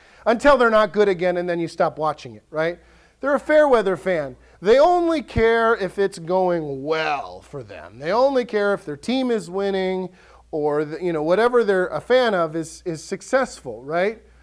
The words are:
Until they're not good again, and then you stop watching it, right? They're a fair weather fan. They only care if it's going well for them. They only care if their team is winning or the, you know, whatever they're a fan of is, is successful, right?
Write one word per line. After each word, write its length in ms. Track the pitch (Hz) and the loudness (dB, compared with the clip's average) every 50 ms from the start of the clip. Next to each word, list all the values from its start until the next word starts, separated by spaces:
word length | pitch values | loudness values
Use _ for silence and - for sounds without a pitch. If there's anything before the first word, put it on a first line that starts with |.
| _ _ _ - - | _ _ _ -8 -2
Until 320 | 208 233 220 - 285 285 254 | -2 0 2 4 4 4 6
they're 120 | 247 226 | 4 4
not 200 | 220 214 214 202 | 4 4 2 2
good 160 | 151 202 208 202 | 2 2 2 2
again, 300 | 190 170 180 180 180 180 | 2 0 0 -2 -2 -2
and 100 | 175 180 | -2 -4
then 120 | 175 170 | -4 -4
you 80 | 170 156 | -4 -6
stop 300 | - - 185 160 143 - | -2 -2 -2 -2 -2 -2
watching 380 | 156 156 147 - - 127 110 | -4 -4 -4 -6 -10 -20 -20
it, 80 | 107 _ _ | -20 _ _
right? 300 | 156 151 156 165 175 170 _ _ _ _ _ _ _ _ | -6 -4 -4 -4 -4 -8 _ _ _ _ _ _ _ _
They're 140 | - 269 294 | -4 -2 -2
a 40 | 262 | -2
fair 280 | - - 302 311 302 285 | 0 4 4 6 6 6
weather 280 | 254 226 202 196 185 | 6 4 4 2 -2
fan. 400 | - - 190 180 160 147 135 127 - _ _ _ - | -2 -2 -2 -2 -2 -2 -6 -10 -16 _ _ _ -6
They 200 | - 190 233 269 | 2 4 4 6
only 420 | 294 349 359 359 349 330 330 302 | 6 6 4 4 2 0 0 -2
care 540 | 220 - - 233 220 226 226 233 226 226 233 | -4 -4 -2 2 2 2 4 4 2 2 2
if 240 | 196 196 175 - - | 0 -2 -6 -2 -2
it's 180 | 196 190 196 - | -2 -2 -2 -6
going 680 | 165 156 180 185 185 180 175 170 156 147 139 135 131 | -6 -2 0 0 2 0 0 -2 -4 -6 -8 -8 -4
well 580 | 147 160 160 160 156 147 139 117 90 90 92 | -4 -2 -2 -2 -2 -2 -4 -6 -10 -14 -18
for 220 | 92 - - 143 120 | -20 -16 -16 -16 -14
them. 360 | 101 98 87 78 87 101 120 | -14 -16 -18 -18 -18 -16 -10
They 120 | 139 160 | -6 -2
only 320 | 190 233 262 277 277 254 240 | 0 2 2 2 2 0 -2
care 300 | - - 208 202 202 202 | -2 -2 -2 0 0 -2
if 120 | 185 - | -2 -4
their 120 | - 147 143 | -10 -12 -10
team 320 | - - 247 262 262 247 | -4 -4 -2 -2 0 0
is 180 | 233 220 175 170 | -2 -4 -4 -6
winning 600 | 175 196 196 202 196 190 190 185 185 185 185 180 180 _ _ - - - _ - | -6 -4 -4 -2 -2 -2 -2 -2 -4 -4 -6 -8 -12 _ _ -20 -20 -20 _ -10
or 340 | - 156 147 147 147 151 156 | -6 -4 -2 -2 0 -2 -2
the, 180 | 147 156 151 180 | -4 -6 -6 -4
you 100 | 175 170 | -4 -2
know, 100 | 156 151 | -2 0
whatever 400 | 160 175 196 226 240 247 240 226 | 0 2 2 2 4 4 2 2
they're 240 | 202 196 185 180 170 | 4 2 2 0 -2
a 140 | - 147 | -4 -6
fan 320 | - - 240 254 254 233 208 | -2 2 2 2 2 2 0
of 220 | 180 165 160 156 | 0 -2 -2 -4
is, 260 | 165 160 156 - - - | -6 -8 -8 -12 -14 -10
is 180 | 185 165 147 - | -10 -10 -10 -8
successful, 800 | - 196 - - - - 262 262 - - - - 131 110 110 127 | -10 -12 -12 -8 -2 -2 -2 -2 -2 -8 -16 -14 -14 -14 -14 -10
right? 380 | 139 156 170 185 208 226 226 - _ _ _ | -6 -4 -2 -2 -2 -4 -6 -16 _ _ _